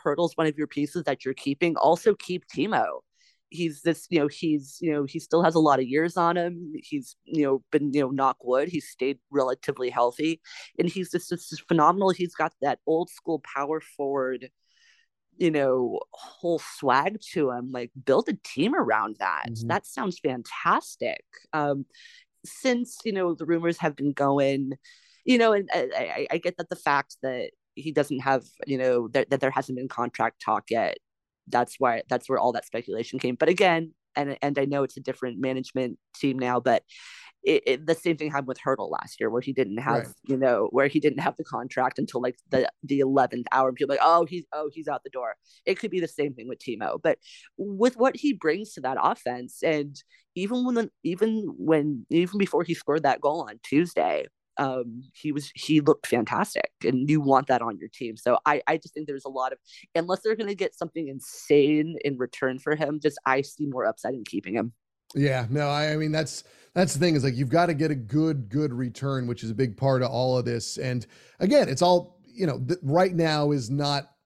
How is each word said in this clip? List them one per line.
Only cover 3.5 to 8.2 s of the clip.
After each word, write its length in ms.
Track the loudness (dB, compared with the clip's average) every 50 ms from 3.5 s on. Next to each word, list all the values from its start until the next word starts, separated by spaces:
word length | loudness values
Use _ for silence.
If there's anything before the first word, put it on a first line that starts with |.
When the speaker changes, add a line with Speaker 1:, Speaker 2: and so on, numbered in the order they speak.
| -8 -4 -4 -4 -4 -2
Speaker 1:
this, 240 | -2 -2 -2 -2 -2 -2
you 100 | 0 2
know, 80 | 2 0
he's, 500 | 0 -2 -2 -2 -2 -2 -4 -6 -12 -6
you 120 | -4 -2
know, 140 | 0 0 -2
he 140 | -4 -6 -10
still 220 | -4 0 2 4
has 140 | 4 4 4
a 40 | 6
lot 200 | 6 6 4 4
of 80 | 2 0
years 280 | 0 0 0 0 0
on 220 | 0 2 2 2 0
him. 360 | -2 -4 -6 -8 -12 -12 -12
He's, 400 | -14 -10 -8 -8 -8 -8 -10 -16 _ _
you 200 | -4 0 0 2
know, 200 | 2 2 0 0 _
been, 200 | 0 0 2 2
you 100 | 2 2
know, 80 | 0 0
knock 280 | 0 2